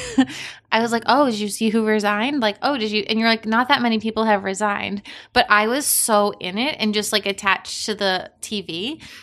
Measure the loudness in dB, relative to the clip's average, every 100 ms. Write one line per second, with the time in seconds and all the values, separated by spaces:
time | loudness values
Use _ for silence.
0 | -2 0 0 -2 -14 -16 -2 0 2 0
1 | 2 4 4 2 -4 0 0 2 2 2
2 | 2 0 -2 0 0 0 -2 0 0 -2
3 | 0 0 2 0 0 0 2 2 2 0
4 | -2 0 2 2 0 -2 -2 -2 -4 -8
5 | -10 -18 -4 0 4 4 4 0 0 0
6 | 2 4 2 -2 -6 -4 -4 -2 -2 0
7 | 0 -2 -2 -2 0 0 -2 -8 -6 -2
8 | 0 0 -4 _ -8 -8 -6 -8 -8 -8
9 | -14 -10